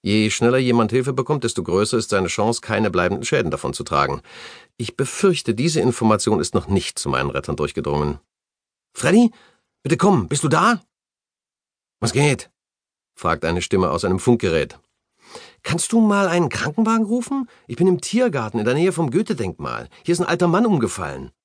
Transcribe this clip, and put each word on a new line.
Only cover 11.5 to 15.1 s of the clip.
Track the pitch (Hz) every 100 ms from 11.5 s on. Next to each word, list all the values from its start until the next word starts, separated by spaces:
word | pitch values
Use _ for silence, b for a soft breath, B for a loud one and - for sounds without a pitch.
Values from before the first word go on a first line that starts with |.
| _ _ _ _ _
„Was | 110
geht?“, | 139 147 127 - _ _ _ _ _ _ -
fragt | 87 80 80
eine | 87
Stimme | - 98 90
aus | 82
einem | 98 92
Funkgerät. | - 120 95 80 69 - _ _ _